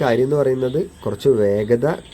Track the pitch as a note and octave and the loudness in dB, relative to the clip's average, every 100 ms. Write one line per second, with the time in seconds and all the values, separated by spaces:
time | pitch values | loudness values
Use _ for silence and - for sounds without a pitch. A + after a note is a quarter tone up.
0 | C#3 A#2 C3 D3 C3 C3 B2+ C#3+ F#3 - | 0 2 0 0 0 0 -2 -4 -6 -8
1 | G#2+ G2+ C#3+ A#2 G2+ G#2 G#2+ A#2+ C#3 - | -8 -2 0 2 2 0 0 0 0 -4
2 | - | -8